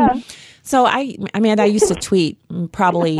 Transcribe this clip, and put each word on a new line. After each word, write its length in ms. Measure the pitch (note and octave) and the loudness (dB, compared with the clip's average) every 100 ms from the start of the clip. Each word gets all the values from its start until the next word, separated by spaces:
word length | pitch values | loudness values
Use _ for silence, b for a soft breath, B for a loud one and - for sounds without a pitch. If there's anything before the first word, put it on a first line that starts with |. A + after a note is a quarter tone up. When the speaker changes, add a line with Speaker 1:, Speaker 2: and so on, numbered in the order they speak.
| A3 | 4
Speaker 1:
yeah. 60 | - B B B B | 0 B B B B
Speaker 2:
So 220 | - C4 | -2 2
I, 320 | A#3+ B3 C#4 - G3 | 2 0 -4 -8 -8
Amanda, 300 | G3+ A3 G#3+ | 0 2 2
I 40 | A3 | 2
used 220 | G#3 - | 2 0
to 60 | |
tweet 440 | E3+ - F#3+ D#3 - _ F3 E3+ | 0 0 0 0 -4 _ -10 -8
probably, 480 | - F3+ F3 E3 D#3 | 0 0 2 0 -2